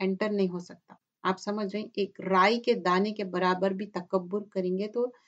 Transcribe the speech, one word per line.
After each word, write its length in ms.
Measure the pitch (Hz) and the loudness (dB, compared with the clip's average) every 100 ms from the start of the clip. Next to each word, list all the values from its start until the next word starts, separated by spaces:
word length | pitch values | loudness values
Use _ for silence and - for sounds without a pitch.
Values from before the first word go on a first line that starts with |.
enter 280 | 190 190 214 | -2 0 0
नहीं 180 | 202 185 | 2 0
हो 120 | 175 | -2
सकता।" 400 | 175 170 - - _ _ | -10 -18 -20 -20 _ _
आप 120 | 180 185 | -4 -2
समझ 380 | 208 208 202 | -4 -4 -4
रहे 80 | 208 | -6
हैं, 80 | 214 - | -6 -4
एक 160 | 196 - | -4 -4
राई 380 | 180 185 196 233 | 2 6 6 4
के 160 | 240 | 2
दाने 380 | 196 180 180 208 | 2 4 2 2
के 120 | 214 | -2
बराबर 480 | 190 180 185 180 196 | -4 0 2 2 0
भी 140 | 190 202 | -2 -6
तकब्बुर 640 | 180 175 190 175 202 202 | -8 -2 -2 -2 -6 -6
करेंगे 360 | 190 180 185 214 | -4 -2 -2 -4
तो 260 | 240 247 - | -4 -4 -6